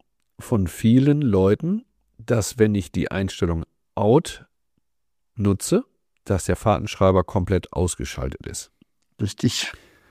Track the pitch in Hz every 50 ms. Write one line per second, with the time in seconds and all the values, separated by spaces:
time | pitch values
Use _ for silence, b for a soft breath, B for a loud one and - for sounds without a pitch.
0 | _ _ _ _ _ _ _ - - - 123 101 92 85 - - - 113 120 131
1 | 139 147 147 151 147 120 98 95 95 98 104 - 156 170 202 226 - _ _ _
2 | _ _ _ - 110 - 120 113 98 - - 117 107 107 104 101 98 - - 92
3 | - - - 95 95 92 - - 98 85 85 82 80 - _ _ _ _ - -
4 | 104 107 123 165 175 - - - - _ _ _ _ _ _ _ _ _ _ _
5 | _ _ _ _ _ _ _ - 98 101 98 - - - 170 233 269 _ _ _
6 | _ _ _ _ - - 101 92 - - 87 - - 110 101 67 - - - -
7 | 98 95 95 92 90 - - 98 90 - 95 87 - - - - 90 87 - -
8 | 69 - - - - - - - - - - - - - _ _ _ _ _ _
9 | _ _ _ - 107 101 - - - 120 - - - - - b b b b b
10 | b b